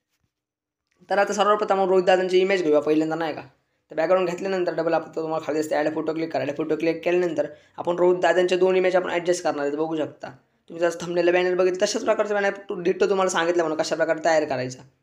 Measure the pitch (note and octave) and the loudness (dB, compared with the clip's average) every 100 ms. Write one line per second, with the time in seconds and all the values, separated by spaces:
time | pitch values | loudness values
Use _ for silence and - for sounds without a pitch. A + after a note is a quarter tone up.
0 | _ _ _ _ _ _ _ _ _ _ | _ _ _ _ _ _ _ _ _ _
1 | - F#3+ G3+ G3+ G3+ G#3+ G#3 G3 F#3+ F#3 | -2 0 2 2 2 2 2 2 4 4
2 | F3+ F#3 F#3 F#3 F#3 G3 D#3+ D3+ D3+ D#3 | 4 4 4 2 2 2 2 2 2 2
3 | D#3 D#3+ D#3+ - - _ _ _ _ D#3 | 0 -2 -4 -8 -14 _ _ _ _ -4
4 | E3 F#3 F3 F3 F#3+ F#3+ F3 D#3+ E3 D#3+ | 2 2 2 -2 -4 -2 -2 -2 0 -2
5 | D#3+ D#3 D#3+ D#3+ D#3 D3+ D3+ D3 D#3 D#3 | -2 -6 -4 -4 -4 -4 -2 -2 -2 -2
6 | D#3+ D#3+ D#3+ C#3 C#3 D3 D#3 D3+ D#3+ D#3+ | -4 -4 -4 -4 -4 -4 -4 -2 0 -2
7 | F3+ F3+ F3+ D3+ D3 - _ - - E3+ | 0 0 0 -2 -6 -8 _ -8 -6 0
8 | F3+ F3+ F3 E3+ F3+ F3+ F#3 F#3 F#3 F3 | 2 2 2 2 2 2 2 4 2 2
9 | E3+ E3+ E3+ F3 D#3+ C#3+ C#3+ D3 D#3+ D#3+ | 0 -2 -2 -2 -2 -2 -2 -2 -4 -4
10 | C#3 - - B2+ _ _ - E3 E3+ E3+ | -6 -8 -18 -18 _ _ -18 -4 -2 -2
11 | F3 F3 F3 F3+ F3+ F3+ F#3 F3+ G3+ - | -4 0 2 2 2 2 2 0 -2 -2
12 | - G#3+ G#3 G#3 G3 G3 - G3 F3+ F#3 | -2 0 0 -2 -2 -4 -8 -4 -2 0
13 | F#3+ F#3+ F#3 F#3 E3 F3 D#3+ D#3 D#3+ E3 | 0 2 0 0 0 0 0 -2 -2 -2
14 | D#3+ D#3 E3+ D#3+ D3+ C3 C3 C3 - _ | 0 0 2 2 2 -2 -6 -10 -18 _